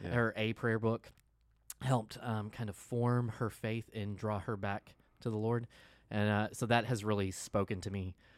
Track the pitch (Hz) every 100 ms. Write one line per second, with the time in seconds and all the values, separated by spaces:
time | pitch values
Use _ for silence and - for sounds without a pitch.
0 | 90 120 113 107 110 113 117 110 113 113
1 | - - _ _ _ _ - - 131 127
2 | 107 - 120 110 107 - 110 - - 120
3 | 120 123 117 107 110 - 110 113 - 110
4 | 101 95 107 104 90 104 101 101 - -
5 | _ _ 123 110 110 117 120 - - -
6 | - 107 104 104 107 - 113 117 110 117
7 | 107 104 95 92 - 104 98 98 98 98
8 | 92 - -